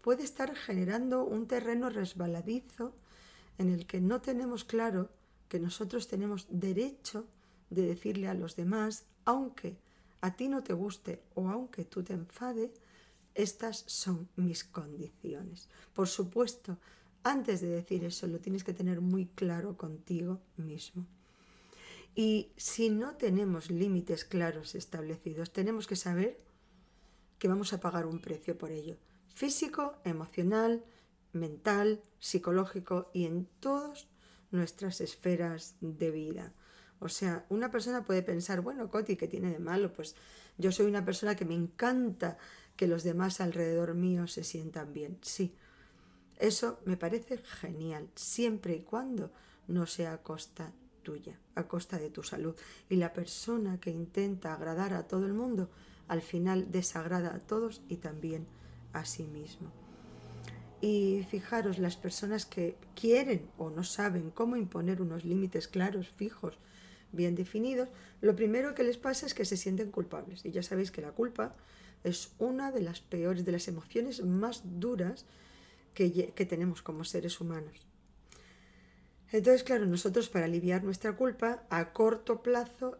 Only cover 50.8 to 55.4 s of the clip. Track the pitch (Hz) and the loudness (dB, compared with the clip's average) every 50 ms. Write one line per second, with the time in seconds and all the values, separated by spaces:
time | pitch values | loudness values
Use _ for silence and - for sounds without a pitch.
50.8 | - - - - - - 151 - - - - - - - - 170 170 175 - 175 | -20 -20 -20 -16 -12 -12 -10 -10 -12 -14 -16 -18 -20 -8 -6 -6 -4 -2 -4 -4
51.8 | 175 - - 165 151 151 151 - 151 - - - 156 160 160 - - - - - | -4 -4 -6 -6 -6 -6 -8 -8 -8 -6 -6 -4 -4 -4 -4 -6 -12 -18 -20 -18
52.8 | - - 190 185 170 165 - - 170 170 - - - - 233 240 214 190 185 180 | -2 2 4 4 4 4 2 -4 -6 -6 -6 -6 -4 -2 0 0 0 0 -2 -2
53.8 | - 180 165 165 170 170 - 196 196 202 196 185 - 160 156 156 160 165 165 170 | -2 -4 -4 -4 -4 -4 0 0 0 0 0 -2 -4 -6 -6 -4 -4 -2 0 0
54.8 | 190 202 190 175 165 - - 185 196 196 196 214 | 0 0 0 -2 -2 -2 0 0 0 2 0 0